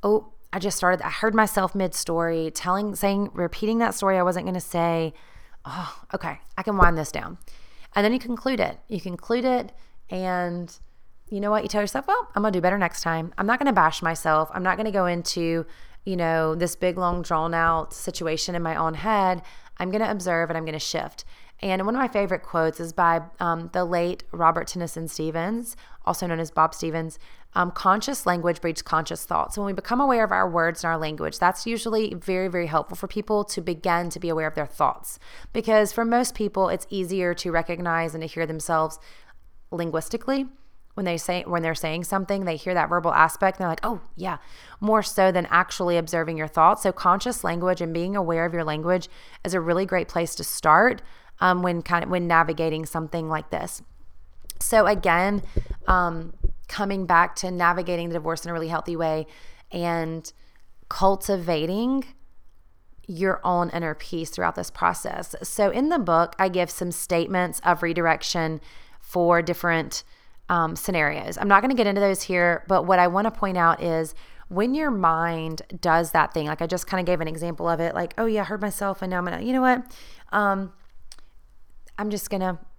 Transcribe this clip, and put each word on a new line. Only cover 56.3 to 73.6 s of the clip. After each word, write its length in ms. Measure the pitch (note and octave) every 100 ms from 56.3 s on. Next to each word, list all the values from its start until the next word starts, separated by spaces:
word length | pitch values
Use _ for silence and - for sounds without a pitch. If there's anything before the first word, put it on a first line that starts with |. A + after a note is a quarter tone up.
| - - - -
coming 380 | - G3+ G3 F3+
back 280 | E3+ F3+ -
to 140 | F#3
navigating 580 | F3+ F3 F3 F3+ F3 E3+
the 60 |
divorce 300 | E3+ D#3 E3
in 60 | E3
a 20 |
really 160 | E3+ D#3+
healthy 260 | E3 -
way 320 | E3+ E3 D#3 D#3 - - - -
and 600 | F3 E3+ E3+ D#3+ D#3+ D#3 - - - - - -
cultivating 1160 | - G3 G3 - G3 E3+ D#3+ D#3+ G3 A#3+ C4+ C4 - - - - - - - _ - -
your 340 | E3+ F#3+ F3+
own 240 | - F3+ F3
inner 240 | - E3 D#3
peace 340 | - E3+ D#3+
throughout 240 | - E3+
this 160 | E3 F3+
process. 640 | - F3 F3 - - F3 -
So 280 | F#3 - G3+
in 180 | A3 C#4+
the 100 | E4
book, 380 | F3+ E3 E3+ -
I 100 | F#3+
give 220 | F3+ F3
some 220 | - F3+
statements 680 | E3+ - E3+ E3+ F#3+ F3+ -
of 180 | - E3+
redirection 800 | E3+ E3+ E3 D#3+ - F3 D#3+ D#3 - - - -
for 420 | - F3+ E3+ E3+
different, 640 | E3 E3+ F3 E3 D#3+ - - - - - -
um, 280 | F3 D#3+ E3
scenarios. 600 | - F3+ D3 D3+ - -
I'm 120 | G3+
not 140 | G3+
gonna 120 | A#3
get 120 | B3+ G#3
into 140 | G3+
those 220 | G3+ F#3+
here, 420 | - F3+ F3 E3 -
but 160 | F#3
what 140 | E3+ F#3
I 100 | F3+
wanna 220 | F3+ A3
point 280 | A3 G3
out 240 | F#3